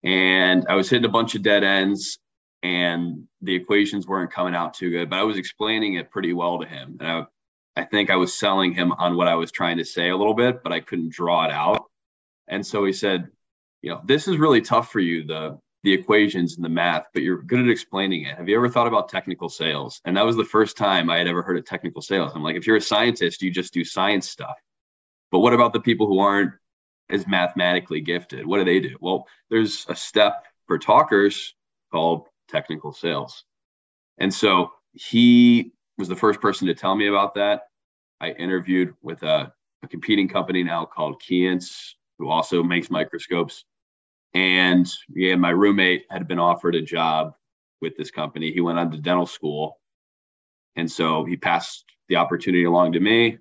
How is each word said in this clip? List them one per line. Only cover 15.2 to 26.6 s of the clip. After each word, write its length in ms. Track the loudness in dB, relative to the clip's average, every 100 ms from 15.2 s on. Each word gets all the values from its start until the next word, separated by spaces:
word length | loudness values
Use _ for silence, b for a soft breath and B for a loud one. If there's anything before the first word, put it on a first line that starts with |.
the, 340 | -6 -8 -10 -12 _ _
the 80 | 0
equations 640 | 0 4 2 4 0 -4 -4
and 80 |
the 40 | -4
math, 380 | -2 0 -2 -4
but 80 | -4
you're 180 | -2 -4
good 180 | -2 0
at 100 | 2
explaining 540 | 0 -2 -4 -2 -4
it. 120 | -6 -10
Have 120 | 0
you 80 | 2
ever 120 | 2
thought 200 | 2 2
about 200 | 0 -2
technical 400 | -8 -6 -8 -10
sales?" 520 | -6 -4 -4 -8 -12
And 120 | -4 0
that 100 | 2
was 100 | 0
the 80 |
first 320 | 0 2 2 0
time 320 | 0 0 0
I 100 | 0
had 100 | 0
ever 140 | -2
heard 140 | -2 -4
of 80 |
technical 380 | -4 -10 -10 -12
sales. 300 | -4 -2 -2
I'm 80 | -6
like, 140 | -6 -4
"If 100 | 2
you're 100 | 2
a 40 |
scientist, 600 | 2 0 0 0 -2 -2
you 80 | -6
just 220 | -4 -6
do 120 | -6
science 440 | -6 -2 0 -2 -4
stuff. 300 | -12 -14 -14 _ _ _ _ _ _ _
But 80 | 2
what 160 | 4
about 180 | 6 4
the 80 | 2
people 260 | 0 0 2
who 100 | 4
aren't 340 | 4 2 0 -4